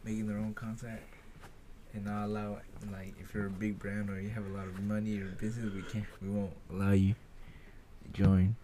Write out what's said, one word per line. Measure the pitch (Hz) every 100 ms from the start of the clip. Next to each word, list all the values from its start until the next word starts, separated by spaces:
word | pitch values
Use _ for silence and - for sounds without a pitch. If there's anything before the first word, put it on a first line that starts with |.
making | 113 110 107
their | 104
own | 107
content, | 107 113 113 120 110 - - - - - - - - -
and | 107 101
not | 104 104
allow, | 107 104 101 - - 104
like, | 95 95 -
if | 95
you're | 107 101
a |
big | 95 107 98
brand | 98 101 101
or | 95
you | 101
have | 110 98
a |
lot | 98 95
of | 92
money | 101 107 107 104
or | 95 92
business, | 107 117 110
we | 98
can't, | 90 107 104 -
we | 95
won't | 101 98 - -
allow | 92 98
you | 98 95 107 - - - - - - - -
to | - -
join. | 98 95 92 113